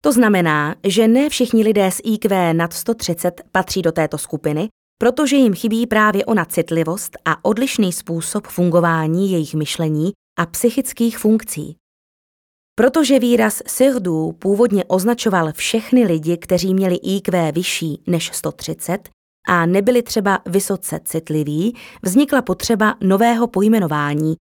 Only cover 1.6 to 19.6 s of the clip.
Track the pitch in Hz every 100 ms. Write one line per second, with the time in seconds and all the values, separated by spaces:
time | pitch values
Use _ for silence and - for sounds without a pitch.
1.6 | 220 208 190 - 226 214 214 190 170 165
2.6 | 170 - - 226 - 170 180 175 - 190
3.6 | 185 190 170 160 156 151 - 147 156 151
4.6 | 214 _ _ _ 233 254 294 277 247 185
5.6 | 226 226 240 214 214 202 - 220 160 -
6.6 | 165 165 160 185 - - - 151 - 208
7.6 | 269 - 190 170 - 165 - 208 - -
8.6 | 180 175 170 165 156 165 196 180 151 156
9.6 | 151 - 160 151 165 - _ - 170 -
10.6 | 240 226 - - 233 220 214 220 - -
11.6 | 151 156 _ _ _ _ _ _ _ _
12.6 | _ - 240 311 262 269 247 240 220 -
13.6 | - - 269 247 180 160 160 165 190 202
14.6 | 240 196 - 185 196 240 220 190 160 151
15.6 | - 226 220 254 220 160 156 170 - 180
16.6 | 185 190 190 180 - 196 - 175 160 151
17.6 | 180 - 165 143 - 170 165 - 156 -
18.6 | - 160 - 196 - _ _ _ - 180